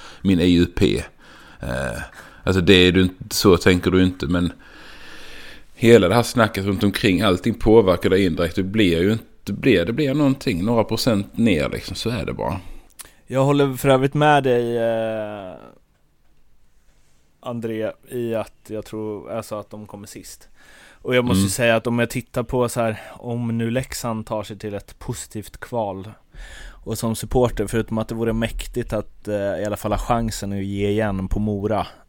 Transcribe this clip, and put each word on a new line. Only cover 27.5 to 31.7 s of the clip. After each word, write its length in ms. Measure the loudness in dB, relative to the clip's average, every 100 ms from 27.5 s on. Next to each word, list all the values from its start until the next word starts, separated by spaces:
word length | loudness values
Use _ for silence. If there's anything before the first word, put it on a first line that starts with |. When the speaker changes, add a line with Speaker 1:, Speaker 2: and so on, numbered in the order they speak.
| 0 -2
Speaker 2:
förutom 320 | -2 -2 -4
att 100 | -6
det 60 |
vore 180 | -4 -2
mäktigt 600 | -2 -4 -6 -8 -8 -6
att, 360 | -6 -8 -12 -6
eh, 60 |
i 300 | -4 -2 -4 -4
alla 100 | -4
fall 160 | -4
ha 60 | -4
chansen 540 | 0 -2 -2 -6 -8
att 120 | -6
ge 240 | -6 -2 0
igen 400 | 0 -2 -2 -4
på 100 | -2
Mora. 480 | -2 -2 -2